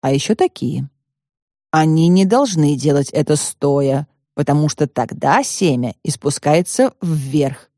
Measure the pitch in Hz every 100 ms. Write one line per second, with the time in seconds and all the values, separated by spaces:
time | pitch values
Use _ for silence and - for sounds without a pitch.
0 | 139 139 - 220 370 - 123 127 135 _
1 | _ _ _ _ _ _ _ 160 160 160
2 | 165 180 190 240 277 180 151 143 135 143
3 | 139 - 147 151 - - 143 143 139 135
4 | 151 _ _ - 147 147 147 - 117 -
5 | 120 - 135 190 277 - 180 127 120 -
6 | - 143 143 143 - 156 180 - 262 -
7 | 180 156 135 147 139 131 _